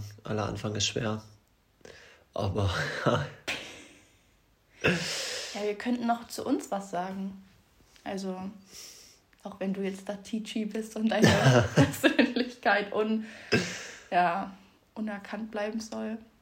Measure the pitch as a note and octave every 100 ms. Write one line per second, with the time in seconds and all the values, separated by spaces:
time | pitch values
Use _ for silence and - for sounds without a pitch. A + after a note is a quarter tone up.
0 | G#2 - - G#2+ G#2 G#2 A2 G#2 - -
1 | A2 G#2+ - - _ _ _ _ - -
2 | - - _ - F#2+ G2 F#2 - - -
3 | - B2 C#3+ - - - - - - -
4 | _ _ _ _ _ _ _ - - F3
5 | - - - - - G3+ G#3 G3+ B3 B3
6 | A#3 A#3 - - - C#4 - G3 G3 F3
7 | F#3 G3 F#3+ F#3+ - - _ _ _ -
8 | - G3 F#3+ F#3 F#3+ - - - - -
9 | - _ _ _ G3+ G3 G3 F#3+ G3 F#3+
10 | - G3+ - A3 G#3+ A3+ G#3 A3 A3 A3+
11 | A3 G#3+ A3 - C3+ B2+ G#2 - C#3 -
12 | - D4+ B3 A#3 B3 - A#3 G3+ G3+ G#3
13 | A3 A3 - - - A3 - - - -
14 | - F3 F3 F3+ G3 - - _ _ -
15 | G#3+ G3+ - G#3+ A3 G#3+ G#3+ A3 - A3
16 | A3 A3+ - _